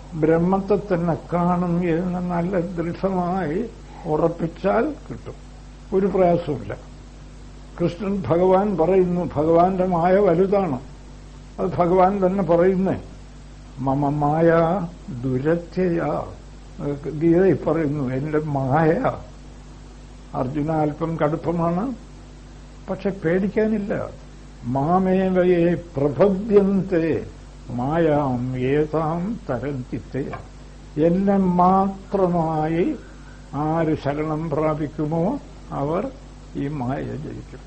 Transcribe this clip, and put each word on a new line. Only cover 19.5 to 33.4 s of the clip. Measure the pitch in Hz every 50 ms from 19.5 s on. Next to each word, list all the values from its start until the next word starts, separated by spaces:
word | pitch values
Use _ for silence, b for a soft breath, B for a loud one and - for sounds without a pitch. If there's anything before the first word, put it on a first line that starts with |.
| - - - - - - - - - - - - - - - - -
അർജുന | 143 135 127 143 151 143 156
അല്പം | 160 156 151 151 147 - 165 160 165
കടുപ്പമാണ്, | 156 160 147 156 156 - 147 170 170 165 170 170 180 214 277 233 - - - - - - - - - - - - - - - - - - -
പക്ഷെ | 190 185 - 202
പേടിക്കാനില്ല. | 190 196 - 160 175 190 202 196 - 220 214 214 220 202 202 202 175 - - - - - - - - - - - - - 131
"മാമേവയേ | 120 127 139 139 160 180 185 190 185 185 190 190 185 185 185 180 180 180 170 170 175 170 - - - -
പ്രപദ്യന്തെ | 135 139 147 135 139 185 208 190 185 214 233 202 202 190 190 202 190 - - 185 165 165 165 135 101 - - - - - - - - - -
മായാം | 120 123 123 139 156 170 165 156 147 147 147 135 127 120 123 127 131 127
ഏതാം | 123 131 139 151 156 151 156 160 160 151 165 170 175 208 233 - - -
തരന്തിത്തെ." | 131 117 123 143 143 131 123 - - 120 - - - 127 147 - - - - - - - - - - - - - - 147 156
എന്നെ | 170 175 190 196 196 196
മാത്രമായി | 196 190 185 175 175 175 185 190 190 196 196 196 - - - - 196 190 175 175 175 160 160 160 156 151 160 165 165 196 311 277 - B B B B B B B B